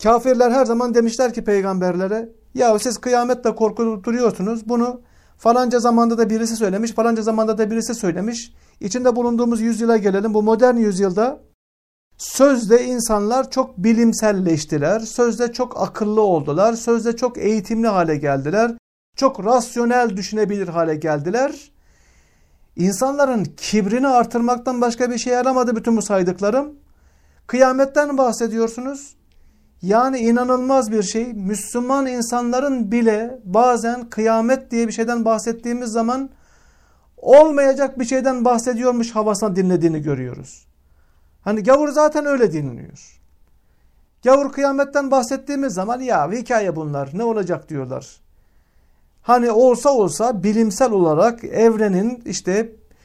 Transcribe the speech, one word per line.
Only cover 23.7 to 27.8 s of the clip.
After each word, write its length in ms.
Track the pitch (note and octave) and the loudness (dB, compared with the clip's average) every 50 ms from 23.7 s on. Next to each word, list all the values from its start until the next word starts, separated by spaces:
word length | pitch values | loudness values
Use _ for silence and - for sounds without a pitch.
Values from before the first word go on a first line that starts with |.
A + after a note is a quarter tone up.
| G#3 G#3+ F#3+ G3 A3 B3+ C4+ C#4 | 0 0 0 0 0 0 2 2
artırmaktan 720 | B3+ A#3+ A#3 A#3 - A#3+ A#3 A#3+ B3 A#3+ A#3+ C4 B3 A#3+ | 2 2 2 0 0 -2 0 0 -2 -2 -2 -4 -2 0
başka 300 | A#3+ A#3+ A#3 - B3 A#3 | 0 -2 0 -2 -4 -4
bir 80 | B3 A#3 | -4 -4
şey 140 | - B3 B3 | -2 -2 0
yaramadı 440 | B3 B3 C4 B3+ B3+ B3 A#3+ A#3 | 0 0 0 0 0 0 0 -2
bütün 200 | A3 - A#3 A3+ | -2 0 0 0
bu 60 | A3 G#3 | 0 0
saydıklarım. 720 | - G#3 F#3+ F3+ F3+ F3+ F#3 G3 G#3 A3+ C4+ C#4+ D4 - - _ _ _ _ _ _ _ _ _ _ _ _ _ | 0 0 0 0 0 -2 -2 -2 0 0 0 -2 -4 -8 -18 _ _ _ _ _ _ _ _ _ _ _ _ _
Kıyametten 720 | - - B3 C4 B3+ B3+ C4 | -4 2 4 4 4 4 2